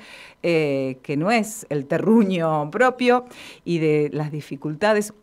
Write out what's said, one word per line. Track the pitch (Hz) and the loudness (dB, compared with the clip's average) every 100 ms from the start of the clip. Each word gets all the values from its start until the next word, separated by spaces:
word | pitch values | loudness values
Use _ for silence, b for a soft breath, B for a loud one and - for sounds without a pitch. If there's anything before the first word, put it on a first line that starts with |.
| B B B B | B B B B
eh, | 165 165 147 139 135 131 | 0 0 0 -2 -4 -6
que | - 143 | -6 -2
no | 180 | 0
es | 233 208 - - | 0 -2 -8 -6
el | 147 | -6
terruño | 139 - 202 226 190 180 160 156 151 | -2 -2 4 4 4 0 0 0 -2
propio, | 170 254 254 247 247 247 B B B | 2 2 2 2 2 0 B B B
y | - 170 | -4 0
de | 156 151 147 | 2 2 0
las | 147 151 | -4 -6
dificultades | 151 - 139 151 151 208 208 208 - | -8 -12 -10 -8 0 2 2 -2 -10